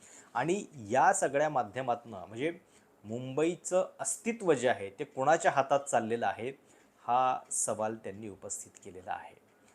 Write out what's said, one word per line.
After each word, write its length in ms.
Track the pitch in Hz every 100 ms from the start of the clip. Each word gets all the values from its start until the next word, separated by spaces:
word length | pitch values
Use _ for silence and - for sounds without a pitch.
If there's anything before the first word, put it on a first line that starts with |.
| - - -
आणि 320 | 117 147 202 - 147 101
या 240 | 127 170
सगळ्या 360 | 196 165 143 156
माध्यमातनं 680 | 143 107 110 127 117 117 98 87
म्हणजे 300 | 113 156 180 _ _ _ _
मुंबईचं 840 | 104 120 131 131 165 175 - 180 185 -
अस्तित्व 540 | - - 226 226 185
जे 160 | 135 120
आहे 200 | 113 98
ते 140 | -
कोणाच्या 480 | 143 - 135 165 180
हातात 280 | 143 135 143
चाललेलं 480 | 143 123 110 117 104
आहे, 220 | 95 120 139 _ - _ _ -
हा 320 | 123 127 131 -
सवाल 440 | - - 104 110 113
त्यांनी 340 | 107 98 110
उपस्थित 420 | 95 101 98 98 - 101
केलेला 260 | 90 95
आहे. 240 | 87 - - _ _ _